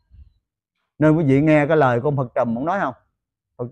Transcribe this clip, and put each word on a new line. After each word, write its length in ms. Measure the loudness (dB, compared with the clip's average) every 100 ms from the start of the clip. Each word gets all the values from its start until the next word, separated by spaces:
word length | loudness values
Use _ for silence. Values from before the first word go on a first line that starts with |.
| _ -20 -20 _ _ _ _ _ _ -2
Nên 180 | 0 2
quý 80 |
vị 160 | 2 2
nghe 260 | 4 2 2
cái 100 | 2
lời 240 | 2 0
của 80 | -2
ông 80 | -4
Phật 160 | -4
Trùm, 240 | -4 -4 -4
ông 60 |
nói 160 | -4 -4
không? 140 | -6 -8 _ _ _ _ _ -14
Phật 80 | -8